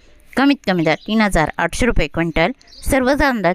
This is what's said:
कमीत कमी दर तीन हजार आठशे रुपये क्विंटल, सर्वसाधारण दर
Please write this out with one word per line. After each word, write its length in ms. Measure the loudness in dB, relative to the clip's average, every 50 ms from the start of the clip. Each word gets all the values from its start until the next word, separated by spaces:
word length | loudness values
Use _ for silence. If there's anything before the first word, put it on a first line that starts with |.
| _ -20 -20 -20 -20 -8 -2
कमीत 300 | 0 2 2 0 0 -2
कमी 160 | -2 -2 0 0
दर 120 | 0 0 -2 -4
तीन 140 | -4 0 0
हजार 300 | 0 2 2 0 0 0 -2
आठशे 280 | -4 -4 -4 -2 -2 -2
रुपये 220 | 0 2 0 0
क्विंटल, 440 | 0 -2 -4 -4 -2 0 0 0 0 -2 -8 _ -20 -20 -8 -4
सर्वसाधारण 580 | -2 0 0 2 0 0 2 0 0 0 0
दर 120 | -2 -2